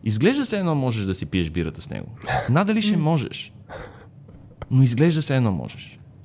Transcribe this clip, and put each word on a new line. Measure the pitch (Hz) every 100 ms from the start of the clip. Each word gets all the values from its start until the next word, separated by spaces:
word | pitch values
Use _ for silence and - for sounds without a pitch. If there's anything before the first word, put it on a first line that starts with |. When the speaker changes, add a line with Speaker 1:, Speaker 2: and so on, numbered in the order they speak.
Speaker 1:
Изглежда | - 104 170 277 254
се | 208
едно | 180 151
можеш | 131 110 95
да | 92
си | 73
пиеш | 95 82
бирата | 82 78 -
с | -
него. | 50 50 - - - -
Надали | 139 202 220
ще | 208 180
Speaker 2:
М. |
Speaker 1:
можеш. | 151 160 113 - - - - - - - - - - - - - -
Но | 131
изглежда | 131 117 165 156
се | 147 135
едно | 117
можеш. | 85 60 - - - - -